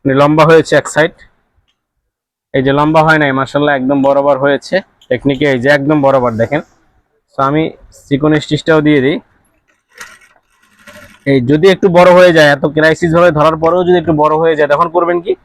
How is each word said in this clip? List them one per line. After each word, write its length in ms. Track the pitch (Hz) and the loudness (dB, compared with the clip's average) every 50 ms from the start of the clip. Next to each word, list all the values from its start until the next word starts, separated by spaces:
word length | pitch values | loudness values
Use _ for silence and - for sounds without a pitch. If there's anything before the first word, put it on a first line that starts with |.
মানে 140 | _ 139 135 135 | _ -2 0 0
লম্বা 240 | 143 147 151 151 156 156 | 0 2 2 2 2 4
হয়েছে 220 | 165 160 147 - 160 143 | 4 2 2 2 -2 -2
এক 60 | - - - | -2 -2 -4
সাইড, 180 | 151 151 170 - _ - _ _ _ _ _ _ _ _ _ _ _ _ _ _ _ _ _ _ _ _ _ _ _ _ _ - | -2 -2 -2 -4 _ -20 _ _ _ _ _ _ _ _ _ _ _ _ _ _ _ _ _ _ _ _ _ _ _ _ _ -6
এই 80 | 139 131 | -2 -2
যে 60 | 139 139 143 | 0 0 0
লম্বা 220 | 147 151 156 160 156 | 0 0 2 2 2
হয় 120 | 160 160 156 | 2 2 0
নাই, 80 | 151 139 131 135 | 0 -2 -2 -4
মাশাআল্লাহ 360 | 131 - - 143 147 147 143 135 | -6 -4 -4 -4 -2 -2 -2 -2
একদম 200 | 127 131 143 139 135 | -2 -2 -2 0 0
বরাবর 300 | 139 139 143 139 143 143 131 135 | 0 0 0 0 0 -2 0 0
হয়েছে 320 | 143 143 131 - - - 185 202 _ _ _ _ _ | -2 -2 -2 -6 -6 -6 -6 -6 _ _ _ _ _
টেকনিকে, 380 | 131 120 - 139 143 131 151 147 135 | -8 -4 -2 -4 -4 -2 -2 -2 -2
এই 40 | 123 117 | -2 0
যে 40 | 139 147 | 0 -2
একদম 220 | 143 139 143 156 151 139 | 0 0 0 0 0 2
বরাবর 280 | 135 139 135 123 123 113 107 | 0 0 0 -2 -2 -2 -4
দেখেন। 200 | 113 - 139 156 - _ _ _ _ _ _ _ _ _ _ _ _ _ _ | -4 -4 -4 -8 -8 _ _ _ _ _ _ _ _ _ _ _ _ _ _
তো 40 | - 135 135 | -6 -4 -2
আমি 140 | 143 156 160 - - _ - - _ - _ | -2 -2 -4 -4 -8 _ -20 -20 _ -20 _
চিকন 260 | - 143 131 147 151 156 151 - | -6 -6 -2 0 0 -2 -2 -2
স্টিচটাও 360 | - 151 147 - - 160 156 151 | -4 -8 -6 -2 0 0 0 2
দিয়ে 140 | 151 151 143 127 | 2 0 0 0
দিই। 120 | 139 165 233 _ _ _ _ _ _ _ _ _ _ _ _ _ _ _ - - - - _ _ _ _ _ _ _ _ _ _ _ _ _ _ - - - - - - _ _ 139 | -2 -4 -6 _ _ _ _ _ _ _ _ _ _ _ _ _ _ _ -20 -20 -20 -20 _ _ _ _ _ _ _ _ _ _ _ _ _ _ -20 -20 -20 -20 -20 -20 _ _ -2
এই 80 | 139 135 120 120 | -2 -2 0 0
যদি 160 | 147 156 165 196 185 | -2 2 2 2 2
একটু 120 | 175 - 196 165 175 | 2 0 0 2 4
বড় 120 | 180 180 175 180 | 4 6 6 6
হয়ে 140 | 180 180 165 | 6 6 4
যায়, 120 | 160 151 147 143 | 4 2 2 2
এত 100 | 139 139 156 143 | 0 -2 -4 -2
ক্রাইসিস 360 | 156 156 160 160 - - 170 156 | 0 0 0 0 0 -2 -2 0
ভাবে 140 | 170 175 175 156 151 | 2 2 2 2 2
ধরার 180 | 147 160 160 156 | 0 0 0 0
পরেও 200 | 160 160 170 180 180 175 | -2 -2 0 0 0 2
যদি 100 | 180 175 | 0 0
একটু 120 | 160 160 160 147 | 0 -2 0 0
বড় 120 | 147 151 156 156 | 0 0 0 0
হয়ে 120 | 165 165 160 147 | 0 -2 0 0
যায়, 100 | 151 139 | 0 0
তখন 160 | 143 143 170 170 160 | 0 0 0 -2 0
করবেন 220 | 175 170 170 175 175 170 | -2 -2 -2 -4 -4 -4
কি 80 | 196 359 _ _ | -6 -8 _ _